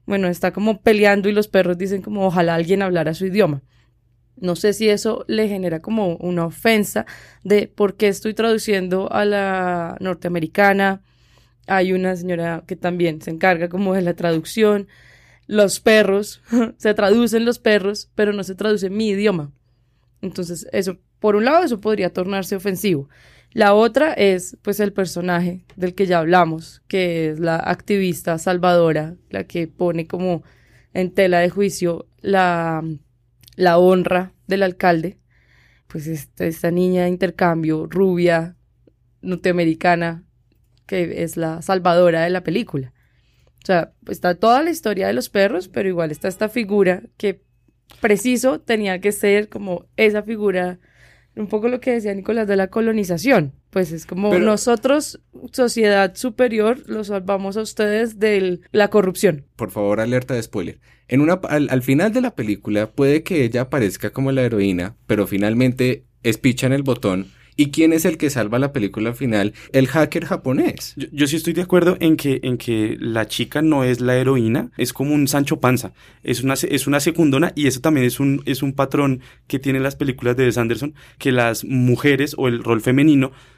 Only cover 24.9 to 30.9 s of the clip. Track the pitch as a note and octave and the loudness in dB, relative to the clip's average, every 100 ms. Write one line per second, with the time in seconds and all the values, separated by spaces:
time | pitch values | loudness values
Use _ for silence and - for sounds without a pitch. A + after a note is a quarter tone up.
24.9 | G3+ F#3 F3+ F3+ F3 F3 F3+ - - F#3 | -2 -4 -4 -2 -2 -2 -6 -14 -6 -6
25.9 | F3 F#3+ F3 D#3+ F3+ E3+ D#3+ D#3+ - _ | -2 0 2 4 4 4 0 -10 -20 _
26.9 | F#3+ F3+ E3 D#3+ D#3 E3+ E3 - F3 - | -4 -2 -2 -4 -2 -2 -2 -2 -6 -2
27.9 | G3+ F#3 E3+ - E3 F#3+ F3+ F3+ F3 E3 | 0 0 -2 -4 -4 -2 0 4 4 4
28.9 | D3+ D#3 F3 _ F#3+ F#3 F3+ E3 - F3+ | 2 -4 -12 _ -10 -8 -6 -8 -4 -2
29.9 | E3+ E3 F3+ F#3 E3+ - _ _ _ _ | -2 -6 -6 -4 -4 -8 _ _ _ _